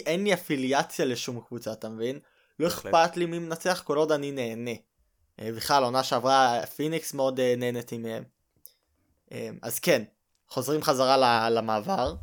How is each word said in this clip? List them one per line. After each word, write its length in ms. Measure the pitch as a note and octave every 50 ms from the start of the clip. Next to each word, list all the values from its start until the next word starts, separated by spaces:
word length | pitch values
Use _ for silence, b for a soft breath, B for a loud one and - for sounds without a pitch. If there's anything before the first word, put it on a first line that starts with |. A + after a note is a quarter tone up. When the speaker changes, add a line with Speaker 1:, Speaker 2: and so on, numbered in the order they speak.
| -
Speaker 1:
אין 180 | D3 E3 F#3 G3+
לי 100 | G#3 F3+
אפיליאציה 720 | - - - D3+ C3+ C3 B2+ C3+ C#3+ E3+ - - - D#3+
לשום 360 | C3 A#2+ A#2 - - B2 A#2
קבוצה, 320 | - - B2 A#2 - G#2+
אתה 160 | A2 A2 - A2
מבין? 300 | A2+ A2 A2+ B2+ C3+ D3 - _ _ _ _ _ _ -
לא 100 | D3+ F3
Speaker 2:
בהחלט. 260 | - - - G2+ F3+
Speaker 1:
אכפת 220 | E3 E3 F3 F3
לי 100 | F3 F3
מי 120 | E3 E3 E3+
מנצח, 440 | E3+ D#3+ E3 E3 - F3+ F#3 F3 -
כל 120 | - C#3+
עוד 160 | D3 D#3+ D#3
אני 200 | D#3 C#3+ C#3+ C#3+
נהנה. 380 | C#3 C3+ B2 A2+ A2+ A#2 A#2+ A#2+ A#2 - _ _ _ _ _ _ _ _ _ _ _ -
אה, 120 | G#2+ A2+ A2+
בכלל, 260 | A2+ - - D3 C#3
העונה 200 | C3 A#2+ B2 C3
שעברה, 580 | B2+ - C#3 A#2+ A#2+ C3+ C3+ C3+ C3 B2 A#2+ A#2 - - -
פיניקס 380 | - C#3+ D#3 E3 D#3+ - - D3+
מאוד, 260 | C#3 C3+ C3+ C3 C3
אה, 140 | B2+ B2 B2 A#2+
נהניתי 400 | B2 B2 A#2+ A#2+ A#2 - B2+ A#2
מהם. 240 | A2+ A2+ A2+ A#2+ B2+ - _ _ _ _ _ _ - b b b _ _ _ _ _ _ _ _ _ -
אה, 180 | - A#2 A#2 A2 A2+ -
אז 160 | - A#2 A2+ -
כן, 240 | - F3+ D3+ A#2+ G#2+ - _ _ _ _ _ _ _ -
חוזרים 340 | - C3+ B2 C3 D3+ D3+
חזרה 340 | - D#3 C#3 B2+ C3 C3 C3+
ל-, 380 | C3+ C3 A#2+ A#2 A2+ A2 A#2 A#2
למעבר. 600 | A2+ A2 A2+ A2 G#2+ G#2 F#3 G3 D3+ B2 C#3+ E3+ -